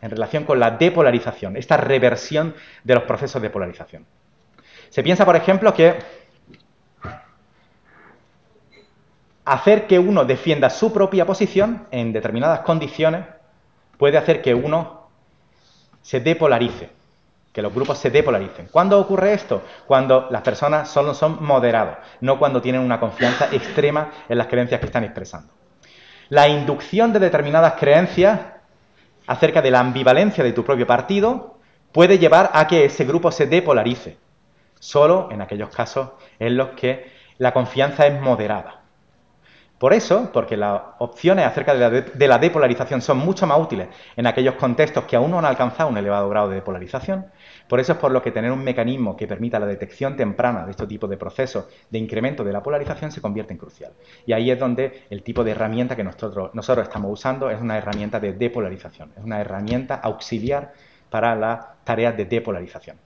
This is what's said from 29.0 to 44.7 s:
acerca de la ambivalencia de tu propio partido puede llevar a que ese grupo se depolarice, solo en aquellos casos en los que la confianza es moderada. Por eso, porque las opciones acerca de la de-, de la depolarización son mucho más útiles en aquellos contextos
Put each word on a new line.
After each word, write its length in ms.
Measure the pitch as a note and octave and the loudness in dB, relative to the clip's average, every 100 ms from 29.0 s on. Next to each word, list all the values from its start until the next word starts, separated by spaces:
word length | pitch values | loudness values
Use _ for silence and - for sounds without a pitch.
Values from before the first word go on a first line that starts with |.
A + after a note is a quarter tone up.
| _ _ - | _ _ -8
acerca 340 | A#2+ D#3 D#3+ | 2 4 4
de 100 | C3+ | 4
la 100 | B2+ | 4
ambivalencia 600 | B2+ B2+ B2+ C3+ G#3 - | 4 2 4 6 4 2
de 100 | B2+ | 0
tu 120 | A2+ | 0
propio 220 | A2+ C3 A#2+ | 0 0 2
partido 720 | A#2+ - G3+ G#3+ B3+ - - _ _ _ | 0 2 0 0 -2 -8 -20 _ _ _
puede 260 | - F3 F#3+ | 4 6 6
llevar 320 | E3 D#3+ F#3+ | 8 6 6
a 120 | D#3 D#3 | 4 4
que 180 | E3+ | 4
ese 200 | C#3+ - | 4 2
grupo 260 | C3 E3 E3 | -2 0 0
se 140 | D3+ C#3 | 0 2
depolarice, 720 | E3+ E3+ B2+ A2+ B2+ - - _ _ _ _ _ _ | 2 4 2 2 -4 -10 -20 _ _ _ _ _ _
solo 500 | - C#3+ D3+ F#3 - | -4 2 4 4 0
en 120 | G#2 | -10
aquellos 280 | G2 G#2 G#2 | -10 -10 -10
casos 400 | - A2+ - C3 - - _ | -8 -6 -6 -8 -12 -20 _
en 180 | A2+ B2 | -2 -2
los 140 | C3 | -4
que 420 | - B2 C3 - _ _ _ | -4 -6 -6 -10 _ _ _
la 140 | B2+ | 0
confianza 540 | C3 B2 B2+ C#3 C#3+ D3 | 0 -2 -2 -2 4 4
es 140 | C#3 | 4
moderada. 580 | C3+ A#2+ G#2 G#2 - - _ _ _ _ _ _ _ _ _ _ | 0 0 0 -4 -8 -20 _ _ _ _ _ _ _ _ _ _
Por 140 | B2+ | 2
eso, 380 | G#3+ - F#3+ A#3+ | 2 4 0 0
porque 240 | B2 G#2+ G#2 | -4 -4 -4
las 240 | G#2 G2+ - - | -2 -4 -8 -10
opciones 460 | A#2+ - E3 F#3+ | -10 -2 0 2
acerca 300 | C#3 - C3 | 2 0 0
de 60 | C3+ | 2
la 100 | A#2+ | 4
de-, 120 | A#2+ | 2
de 260 | - B2+ C3+ | -4 0 6
la 100 | A#2+ | 6
depolarización 640 | D#3+ E3 C3+ A#2+ B2+ C3 | 4 4 2 2 -2 -4
son 160 | A#2+ C3 | -2 0
mucho 300 | D#3 F#3+ F3 | 0 -2 2
más 100 | D3 | 2
útiles 300 | D#3+ G#2+ F2+ - - | 0 -6 -8 -14 -18
en 140 | - A#2+ | -4 -2
aquellos 260 | A2+ C3 | 0 0
contextos 480 | B2+ C3+ | 0 -2